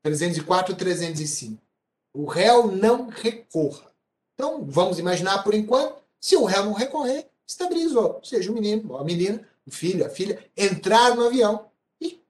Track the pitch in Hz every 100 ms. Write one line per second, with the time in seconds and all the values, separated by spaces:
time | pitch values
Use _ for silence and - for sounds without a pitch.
0 | 151 151 175 160 156 180 185 180 185 165
1 | 170 156 151 - 117 110 _ _ _ _
2 | _ 139 147 170 214 240 226 190 220 247
3 | 254 - 226 220 - 165 147 - _ _
4 | _ _ _ _ 277 311 147 135 190 170
5 | 175 175 185 196 208 214 214 254 302 -
6 | _ _ - 370 208 196 202 208 262 302
7 | 254 285 - _ _ - 359 339 330 254
8 | 185 - - 240 185 226 208 214 214 127
9 | 156 175 185 226 - _ - - 165 185
10 | - - 196 190 - - 196 185 190 220
11 | 247 240 240 254 208 214 - _ _ _
12 | 330 - _